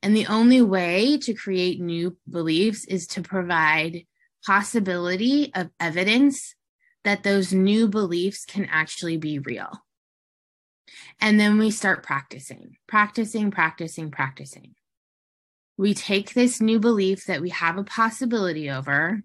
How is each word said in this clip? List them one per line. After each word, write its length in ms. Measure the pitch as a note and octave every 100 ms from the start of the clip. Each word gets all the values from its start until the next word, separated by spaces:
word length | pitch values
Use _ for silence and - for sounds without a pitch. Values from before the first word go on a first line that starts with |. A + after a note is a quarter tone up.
And 140 | - G#3+
the 100 | G#3+
only 340 | G#3+ A#3+ B3+
way 560 | A3+ F#3+ F3 F3+ A#3+ D4
to 140 | -
create 480 | A3 - F#3 F3+ F3+
new 360 | F3 E3+ E3+ F3 -
beliefs 560 | E3+ E3 D#3+ G#3+ G#3+
is 220 | - G3 E3
to 140 | -
provide 800 | E3+ F#3+ F3 E3+ D#3+ D#3 D#3+ E3+ - _ _ _
possibility 1080 | - G3 G#3 A#3 F#3+ F3+ F3 F#3 A#3 C#4+ C#4+
of 160 | - D#3+ _
evidence 760 | E3+ D#3+ F#3+ A#3 C#4+ C#4 - - _ _ _ _
that 180 | G#3 G3+
those 300 | G3+ G3+ F#3
new 360 | F#3+ F#3+ G#3+ A3+
beliefs 560 | G#3 G3 F3 F#3 G3+
can 220 | - G3 F#3+
actually 500 | D#3 D#3+ - F3 E3
be 220 | D#3 D3
real. 320 | C3+ A2 G2 - _ _ _ _ _ _ _ _ _ _ _ - - -
And 180 | G#3+ G#3+
then 200 | G#3 G#3+
we 120 | A3
start 320 | G#3+ G3+ F3
practicing, 760 | - C#3 C#3 B2+ C3+ - - C#3+ _
practicing, 640 | G#3+ G#3 - A3 A3+ G#3
practicing, 600 | G3 D#3+ - E3 - D#3
practicing. 640 | C#3+ C3+ C3+ C#3 - - _ _ _ _ _ _ _ _ _ _ -
We 180 | G3
take 400 | G3+ - G3+ G3+
this 260 | - B3 B3
new 200 | A3 A3+
belief 440 | A3 A3 F#3+ F#3+ -
that 140 | E3+
we 100 | F3
have 280 | - E3+ F3
a 60 |
possibility 840 | G3+ - A3+ A3+ B3 A#3 F#3 D#3 D3
over 540 | C3+ C3+ C#3+ D#3+ G#3+